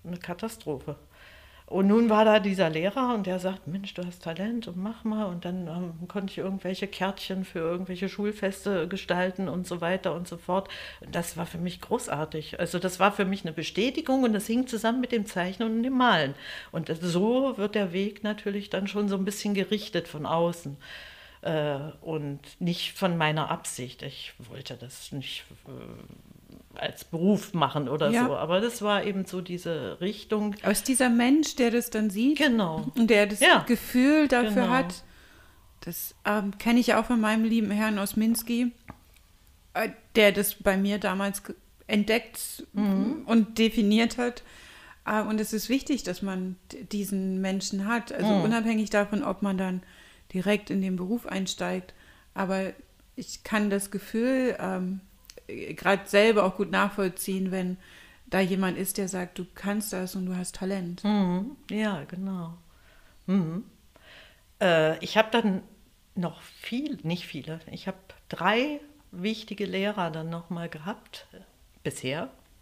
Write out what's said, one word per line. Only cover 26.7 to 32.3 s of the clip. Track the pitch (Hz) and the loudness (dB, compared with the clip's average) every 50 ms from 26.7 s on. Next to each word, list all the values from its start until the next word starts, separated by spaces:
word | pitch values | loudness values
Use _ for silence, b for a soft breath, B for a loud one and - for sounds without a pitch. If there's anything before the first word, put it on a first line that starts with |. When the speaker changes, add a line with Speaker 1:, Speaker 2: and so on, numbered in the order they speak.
| - - | -10 -8
Speaker 1:
als | - - - - - | -8 -8 -8 -10 -12
Beruf | - - 160 170 196 208 190 208 - - | -8 -4 0 4 4 4 4 2 -2 -2
machen | 170 143 131 - 185 147 123 | 0 0 0 0 -2 -2 -2
oder | 139 151 160 143 | 0 0 2 2
Speaker 2:
Ja. | 233 233 247 | 2 2 2
Speaker 1:
so, | 262 139 | 2 0
aber | - - 156 175 190 | -2 0 0 0 0
das | 214 240 233 - 202 | 0 0 -2 -2 -2
war | 208 208 196 - | 0 0 0 0
eben | 208 196 190 185 | 0 -2 -4 -4
so | - - 185 | -4 -6 -8
diese | 175 180 175 175 - 170 165 151 131 98 78 - | -6 -6 -8 -6 -4 -4 -4 -4 -4 -6 -6 -4
Richtung. | 175 196 214 - - - 220 214 208 208 202 208 - | -4 -4 -4 -6 -6 -4 -2 0 0 -2 -4 -2 0
Speaker 2:
Aber | - 208 | 2 2
ist | - - - | 2 2 2
dieser | 262 247 269 247 | 4 4 4 6
Mensch, | 233 233 240 247 277 320 302 - - | 6 6 6 6 6 6 4 2 2
der | - 247 233 | 2 2 4
das | 220 240 233 - | 4 2 0 0
dann | - 220 214 220 | -2 0 0 0
sieht | 185 202 233 269 | 0 2 2 2